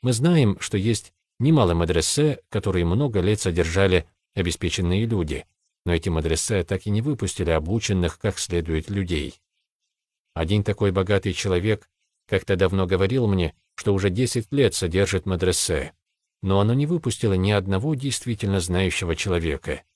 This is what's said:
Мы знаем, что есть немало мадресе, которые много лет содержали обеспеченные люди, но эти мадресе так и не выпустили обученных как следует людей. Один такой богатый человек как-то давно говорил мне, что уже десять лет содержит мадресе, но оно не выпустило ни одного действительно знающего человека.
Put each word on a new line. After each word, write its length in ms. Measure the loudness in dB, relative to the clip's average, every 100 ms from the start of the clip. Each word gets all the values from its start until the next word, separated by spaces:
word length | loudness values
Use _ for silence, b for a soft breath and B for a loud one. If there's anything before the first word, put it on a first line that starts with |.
Мы 100 | 0
знаем, 460 | 0 4 4 4 2
что 180 | -2 -2
есть 360 | 0 -2 -4 _ _ _
немало 360 | 4 6 6
мадресе, 680 | 4 2 2 0 0 0 -2 _
которые 360 | -4 -2 0
много 360 | 2 2 0 0
лет 180 | 0 0
содержали 680 | 0 0 0 2 4 4 0 _ _
обеспеченные 720 | -4 -2 -2 -4 -2 0 0 0
люди, 400 | -2 -2 -6 -10 _ _ _
но 100 | -2
эти 140 | 0 0
мадресе 560 | -2 0 -2 0 -2
так 220 | -2 -4 -2
и 40 |
не 100 | -2
выпустили 500 | -2 -2 -4 -4 0
обученных 680 | 0 0 -4 0 0 0 -2
как 200 | -4 -4
следует 520 | -4 -4 -2 -4 -2
людей. 500 | -4 -2 -4 -4 -12 _ _ _ _ _ _ _ _ _
Один 300 | -6 -2 0
такой 260 | 0 0 0
богатый 420 | 0 0 0 0
человек 560 | -4 0 0 0 -2 _ _ _ _ _
как-то 300 | -4 0 0
давно 300 | 2 2 0
говорил 420 | 2 2 2 2
мне, 260 | 2 0 -4 _
что 200 | -8 -2
уже 160 | 2 2
десять 420 | 0 0 -2 -4
лет 220 | 2 2
содержит 520 | 2 -2 0 0 0 -2
мадресе, 680 | 0 0 0 0 -2 -4 _ _ _ _ _
но 160 | 0 2
оно 160 | 2
не 120 | 2 0
выпустило 480 | -2 -2 -2 0
ни 180 | 2 2
одного 420 | 0 0 -2 -2
действительно 640 | -4 -4 -6 -6 -4 -2 -2
знающего 560 | 0 0 0 -2 -4
человека. 720 | -4 0 0 0 -4 -6 -10 _